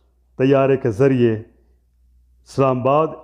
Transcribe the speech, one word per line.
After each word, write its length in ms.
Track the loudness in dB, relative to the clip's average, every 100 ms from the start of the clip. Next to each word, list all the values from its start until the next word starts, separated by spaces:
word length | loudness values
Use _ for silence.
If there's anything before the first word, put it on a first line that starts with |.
| _ _ _ -4
तैयारे 380 | 0 2 2 0
के 140 | -2
ज़रिए 400 | -2 0 2 0
इस्लामाबाद 1800 | -2 -8 _ _ _ _ _ _ _ _ _ -8 -2 -2 0 0 0 -2 -4